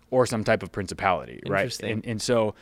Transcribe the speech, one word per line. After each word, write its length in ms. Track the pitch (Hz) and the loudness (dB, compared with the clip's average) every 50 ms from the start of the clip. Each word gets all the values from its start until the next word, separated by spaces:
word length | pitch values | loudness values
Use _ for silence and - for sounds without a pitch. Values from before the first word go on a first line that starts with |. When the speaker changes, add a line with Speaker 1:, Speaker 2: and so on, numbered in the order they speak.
| _ _ | _ _
Speaker 1:
or 160 | 127 131 123 | 2 2 4
some 180 | 117 123 110 101 | 4 2 0 2
type 180 | 117 110 98 98 | 2 2 2 0
of 80 | 90 | -4
principality, 680 | - - 95 90 90 - - 98 90 80 64 58 60 - - | -6 -6 -6 -6 -6 0 2 2 2 2 0 -6 -12 -10 -4
right? 140 | - 98 98 | -2 0 0
Speaker 2:
Interesting. 300 | 98 120 117 - - 104 110 | 0 0 -2 -6 -4 -4 -4
Speaker 1:
And, 140 | 110 - | -4 -4
and 160 | 120 117 107 - | -4 -6 -4 0
so 320 | - 123 117 110 107 - - | 2 2 2 2 2 -2 -6